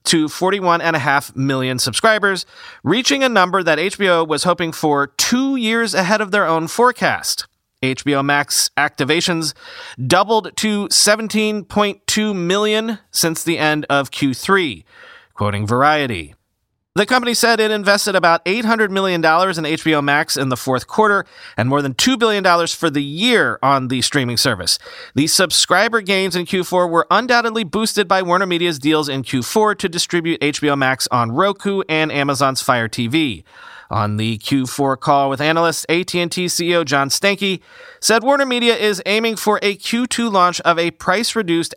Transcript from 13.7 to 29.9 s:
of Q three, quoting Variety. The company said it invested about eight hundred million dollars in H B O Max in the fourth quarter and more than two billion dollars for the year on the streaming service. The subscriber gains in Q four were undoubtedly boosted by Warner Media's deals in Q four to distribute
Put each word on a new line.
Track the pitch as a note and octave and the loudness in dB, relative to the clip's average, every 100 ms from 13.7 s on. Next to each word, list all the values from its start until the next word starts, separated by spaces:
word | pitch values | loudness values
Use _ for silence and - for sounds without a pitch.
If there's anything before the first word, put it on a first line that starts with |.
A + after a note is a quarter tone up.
| D3+ - | 0 0
of | C#3 C3 | 0 -2
Q | - C#3 | -2 -2
three, | A#2+ - G3 D#3+ E2+ - - - - _ - | -2 0 0 0 -6 -16 -20 -20 -20 _ -6
quoting | G#2 G2+ G#2+ | -4 -2 -2
Variety. | B2 D3 D3+ C3+ F#2 D2 - _ _ _ _ _ | 2 2 2 0 -6 -10 -18 _ _ _ _ _
The | F3+ G#3 | -2 0
company | B3+ A#3+ | 0 0
said | A3+ A#3 A3+ | 0 2 2
it | G#3+ | 2
invested | G#3+ F#3+ G3+ G#3 F#3+ | 0 2 2 2 2
about | E3+ E3 F3 | 4 2 0
eight | A3 A3 | -2 0
hundred | A3+ G#3 | 2 0
million | F#3+ F#3+ F3 | 0 0 2
dollars | D#3+ E3 F#3+ E3 | 4 4 2 0
in | D3+ | -2
H | D#3+ D#3+ | -2 2
B | D3+ | 2
O | |
Max | C#3+ C#3+ D#3+ C3 | 2 2 0 -2
in | C3+ | -2
the | B2+ | -2
fourth | C3+ B2+ - | -2 -2 -2
quarter | - G#3+ G3 - - - - | 0 2 2 -2 -12 -10 -4
and | A#2+ | 0
more | C#3+ | 0
than | C#3 | 0
two | B2 B3+ C4 | 0 0 2
billion | A3+ G3+ | 2 2
dollars | F#3+ E3+ E3 | 4 2 2
for | - E3 | -2 -2
the | C#3+ | -2
year | C#3+ D#3 A#3+ A3 C3+ - | -4 -2 2 4 2 0
on | C3+ C#3 B2 | 2 2 0
the | B2+ | -2
streaming | - D3 B2 A#2+ | -2 0 -2 0
service. | C3+ G2 E2+ - - - - - | 0 -2 -2 -4 -6 -20 -6 -2
The | D#3 | 0
subscriber | - F3+ - - F3+ A3+ A3+ | 2 2 0 2 2 2 0
gains | F#3+ G3 F#3+ F3 | 0 0 0 -2
in | E3+ | -2
Q | F#3+ E3 | -2 0
four | F3+ F3+ | 0 2
were | E3 - | 0 2
undoubtedly | G3 B3 A#3+ A3+ A3 | 0 2 0 0 -4
boosted | F3+ G3+ A3 G3+ F#3 | -4 -2 0 0 0
by | F#3+ | 0
Warner | F3+ F3+ F#3+ | 2 0 0
Media's | E3+ F3 D3 | 0 -2 0
deals | C#3+ D#3 C#3+ | 0 0 0
in | C3+ | -4
Q | B2 C3 | -4 -4
four | A#2 A3 G#3+ | -2 0 0
to | G3+ | 0
distribute | F#3+ | -4